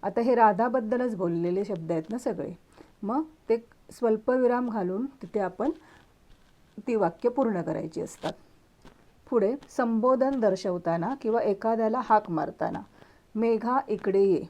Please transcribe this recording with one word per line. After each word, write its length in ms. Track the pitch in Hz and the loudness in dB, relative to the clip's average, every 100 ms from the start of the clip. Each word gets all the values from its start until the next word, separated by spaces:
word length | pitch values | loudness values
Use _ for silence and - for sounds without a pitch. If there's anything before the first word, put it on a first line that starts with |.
आता 180 | 202 196 | -2 0
हे 140 | 233 240 | 2 6
राधाबद्दलच 800 | 226 196 233 247 220 240 247 208 | 6 4 2 0 0 -2 -2 -2
बोललेले 500 | 175 165 170 180 202 | -2 0 0 0 -2
शब्द 260 | 185 160 | -6 -4
आहेत 120 | 165 160 | -4 -4
ना 80 | 233 | -6
सगळे, 340 | 254 180 - 175 _ - - _ | -4 -4 -6 -10 _ -20 -20 _
मग 200 | 196 254 311 - _ | -4 -4 -4 -10 _
ते 80 | 226 226 - _ | -2 -2 -20 _
स्वल्पविराम 800 | - 233 220 220 254 247 247 247 | -2 0 0 2 2 4 2 0
घालून 360 | 220 180 185 269 | -2 -2 -2 -6
तिथे 340 | - 175 214 | -8 -8 -4
आपण 320 | 185 180 254 - - - - _ _ - _ _ _ - - | -4 -2 -4 -4 -10 -20 -20 _ _ -20 _ _ _ -14 -2
ती 80 | 220 | 2
वाक्य 340 | 180 170 240 | 2 2 0
पूर्ण 320 | 247 254 190 | 2 0 0
करायची 400 | 175 160 165 170 | -2 -4 -4 -6
असतात. 320 | 165 - - - - _ _ _ - - - _ - | -8 -6 -8 -8 -18 _ _ _ -20 -20 -20 _ -2
पुढे 260 | 240 190 277 - - | 0 0 -2 -8 -4
संबोधन 600 | 233 226 247 254 262 277 | 0 2 2 2 2 2
दर्शवताना 760 | 220 190 196 175 170 170 170 277 | 0 0 -2 -4 -2 -2 -2 -4
किंवा 200 | 226 226 | -2 0
एखाद्याला 600 | 220 196 226 226 220 247 | 0 0 0 0 0 -2
हाक 280 | 226 220 214 | 2 2 2
मारताना, 500 | 165 - - - - 208 - - - _ 214 | -4 -4 -4 -6 -6 -12 -20 -20 -20 _ -4
"मेघा 440 | 226 220 233 262 269 | 0 0 0 -2 -2
इकडे 340 | 214 208 190 | -4 0 4
ये." 220 | 196 170 170 | 4 2 -2